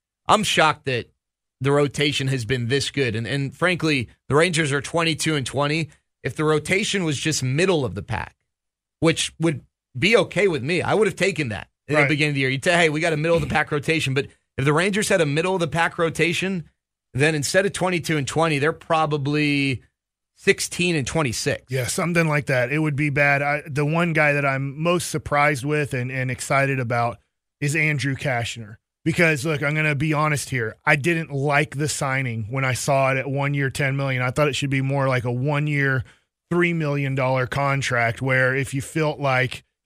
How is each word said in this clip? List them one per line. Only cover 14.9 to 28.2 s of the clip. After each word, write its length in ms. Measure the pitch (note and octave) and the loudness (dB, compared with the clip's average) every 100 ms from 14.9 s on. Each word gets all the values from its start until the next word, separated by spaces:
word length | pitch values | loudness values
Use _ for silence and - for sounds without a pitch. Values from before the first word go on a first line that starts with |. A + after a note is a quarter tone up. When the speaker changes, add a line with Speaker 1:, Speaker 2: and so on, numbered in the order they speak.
| G3+ G3+ | 0 2
Speaker 1:
had 100 | G3 | 2
a 60 | D3+ | 2
middle 280 | D3 F3+ | 0 0
of 60 | F#3+ | 0
the 80 | E3 | 0
pack 300 | E3 E3+ E3+ | 0 0 0
rotation, 680 | E3 D#3 D#3+ F3 F#3+ F#3+ - _ _ _ _ | -2 0 0 0 -2 -4 -8 _ _ _ _
then 200 | B2 D3+ D#3 | 0 2 2
instead 280 | C3+ F#3+ | 0 2
of 80 | G3 | 2
twenty-two 460 | - F#3 F3 - D#3 | 0 -2 -2 -2 -2
and 80 | B2+ | -2
twenty, 320 | D3+ E3 C#3+ | 0 2 2
they're 140 | D3 | 0
probably 1080 | D#3+ - D#3+ D#3 D3+ C3+ D3+ D3 C#3+ C#3 B2+ - _ _ _ _ | -2 0 0 2 0 0 0 2 2 0 -2 -8 _ _ _ _
sixteen 600 | _ - F#3+ - - F3 | _ 0 2 -2 -2 0
and 120 | D#3+ A#2 | 0 0
twenty-six. 580 | D#3+ C#3+ G#2+ C#3+ - - | -2 -2 -2 -4 -4 -4
Speaker 2:
Yeah, 160 | C3 A#2 | -4 -4
something 420 | - E3+ E3+ E3 | -2 0 2 2
like 180 | D3 C#3+ | 0 0
that. 240 | C3 B2 | 0 2
It 100 | D3+ | 0
would 160 | D#3 C#3 | 0 0
be 120 | D3+ | 0
bad. 320 | C#3 C#3+ C#3 | 2 2 2
I, 220 | C#3+ D3 D#3+ | 0 -4 -4
the 200 | C#3 D3 | -2 0
one 260 | E3 F3 | 2 2
guy 220 | D#3 D3+ | 2 2
that 100 | C#3+ | 2
I'm 340 | C#3 C3+ C#3 C#3 | 0 -2 -4 -2
most 260 | E3 F3 - | 0 0 -2
surprised 560 | D3 - C#3+ D3 C#3+ | -6 -2 2 2 2
with 300 | C#3 D3+ C#3+ | -2 -2 -2
and, 180 | B2+ B2 | -4 -4
and 180 | C3 B2+ | -4 -4
excited 480 | B2 - C#3 C#3 C3 | -4 0 2 2 0
about 400 | A#2+ A#2+ A#2+ A#2 _ _ _ - | -2 0 -2 -4 _ _ _ -6
is 120 | C#3+ | -2
Andrew 400 | D#3+ D#3 D3 C3+ | 0 0 0 -2
Cashner. 640 | C3 | -4